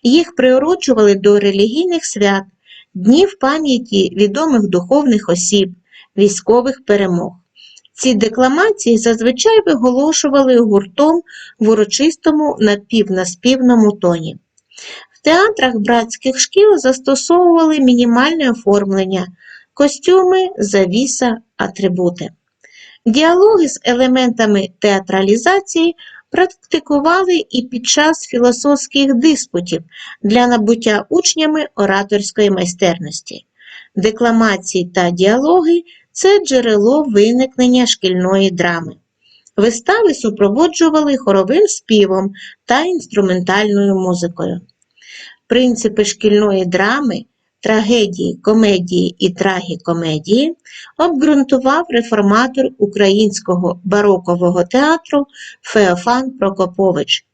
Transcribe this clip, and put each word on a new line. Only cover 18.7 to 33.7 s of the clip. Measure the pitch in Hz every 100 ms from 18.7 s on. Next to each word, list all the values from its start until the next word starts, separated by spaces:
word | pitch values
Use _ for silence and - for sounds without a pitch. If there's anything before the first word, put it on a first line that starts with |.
| 202 196 190 190 190 180 - - - _
костюми, | - 285 - - 370 370 381 370 381
завіса, | 202 202 185 208 262 - 254 226 _ -
атрибути. | 196 - 190 180 175 175 165 _ _ _ _ - - _ 233
Діалоги | 233 311 349 415 427 302
з | -
елементами | 233 240 254 254 254 233 220 202 196 _
театралізації | 208 196 190 190 196 226 339 392 392 330 339 330 - - _
практикували | - 370 - _ 320 - 285 302 359 370 349 -
і | 254
під | 254 247 247
час | - 311 302 -
філософських | 247 247 247 285 285 - 277 277
диспутів | 240 311 294 - 175 175 165 165 - - -
для | 202 226 247
набуття | 240 208 233 233 208 208
учнями | 349 349 - 311 311 302
ораторської | - 196 196 202 208 202 - 208
майстерності. | 185 180 - 190 175 151 - - - _ _ -